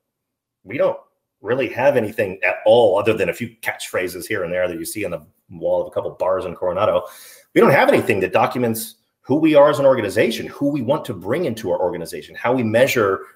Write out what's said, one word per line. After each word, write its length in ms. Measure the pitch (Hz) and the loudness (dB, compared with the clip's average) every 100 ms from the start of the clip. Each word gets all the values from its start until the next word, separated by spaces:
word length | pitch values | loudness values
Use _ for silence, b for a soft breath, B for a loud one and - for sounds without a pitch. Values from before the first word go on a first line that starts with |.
| _ _ _ _ _ _ 90 | _ _ _ _ _ _ -10
"We 120 | 131 | -2
don't 220 | 185 - _ _ _ _ | -2 -2 _ _ _ _
really 300 | 104 127 113 | -4 -2 -2
have 260 | 113 135 127 | 0 2 2
anything 440 | 107 - 101 90 | 0 -2 -4 -2
at 120 | 92 - 107 | -4 0 4
all 340 | 117 110 95 | 6 6 4
other 140 | 107 | 0
than 160 | 107 90 | 0 -2
a 40 | |
few 220 | - 117 - | -4 -8 -10
catchphrases 640 | - - - 104 90 90 80 | -10 -10 -6 -6 -6 -8 -8
here 180 | 107 | -6
and 80 | 87 | -4
there 160 | 90 90 | -2 -4
that 100 | 82 | -4
you 80 | 82 | -10
see 200 | 107 98 | -8 -8
on 60 | |
the 140 | 82 - _ _ | -10 -14 _ _
wall 320 | 85 85 90 | -6 -2 -2
of 60 | 87 | -2
a 40 | |
couple 180 | - 87 | -6 -8
bars 320 | - 90 95 | -4 -2 -2
in 120 | 90 82 | -4 -6
Coronado. 500 | 92 87 104 90 - B B B B | -4 0 0 0 -2 B B B B
We 80 | 165 | 2
don't 100 | 226 | 4
have 160 | 143 269 | 4 4
anything 320 | 214 - 101 | 2 2 0
that 140 | 92 | 0
documents 600 | 110 123 127 120 113 - - _ _ - | 0 0 0 -2 -4 -8 -16 _ _ -2
who 100 | 143 | 2
we 200 | 160 147 | 4 6
are 140 | 147 | 6
as 100 | 139 | 6
an 60 | 139 | 2
organization, 600 | 123 104 92 160 - - | 2 0 0 0 0 -8
who 200 | - 143 | -4 -4
we 120 | 147 | -2
want 240 | 117 151 - | -2 -2 -4
to 80 | |
bring 320 | 101 90 147 165 | -10 -6 -4 -4
into 260 | 110 92 | -4 -4
our 80 | 87 | -2
organization, 560 | 90 85 82 80 - - | -2 -4 -10 -12 -14 -8
how 160 | 117 | -2
we 100 | 131 | 0
measure 600 | 110 113 135 131 101 95 B | 2 4 4 4 2 0 B